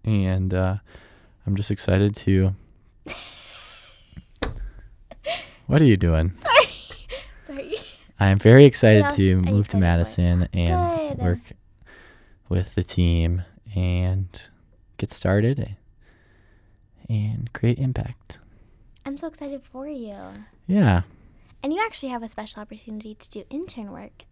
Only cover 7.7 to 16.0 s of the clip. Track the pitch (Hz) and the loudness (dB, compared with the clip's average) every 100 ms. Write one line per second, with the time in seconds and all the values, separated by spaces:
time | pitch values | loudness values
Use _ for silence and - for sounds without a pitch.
7.7 | 440 - - - - 98 98 110 127 143 | -12 -14 -20 -20 0 2 4 8 10 10
8.7 | - 113 107 95 98 95 92 90 101 101 | 8 6 6 4 2 2 4 2 0 0
9.7 | 98 87 85 85 - 87 87 87 92 85 | 2 2 2 0 0 2 2 0 -2 0
10.7 | 80 85 330 302 - 87 87 - - _ | 0 0 -2 -6 -4 -2 -2 -6 -20 _
11.7 | _ - - - - _ _ _ 92 92 | _ -20 -20 -20 -20 _ _ _ -4 -2
12.7 | - 90 - 87 85 82 87 - - - | -6 -4 0 2 2 0 -2 -6 -18 -10
13.7 | 95 90 90 90 95 92 - - _ _ | -4 -2 0 -2 -2 -6 -12 -20 _ _
14.7 | _ _ - - - 90 101 113 139 - | _ _ -12 -10 -6 0 0 0 -2 -8
15.7 | 98 _ _ | -12 _ _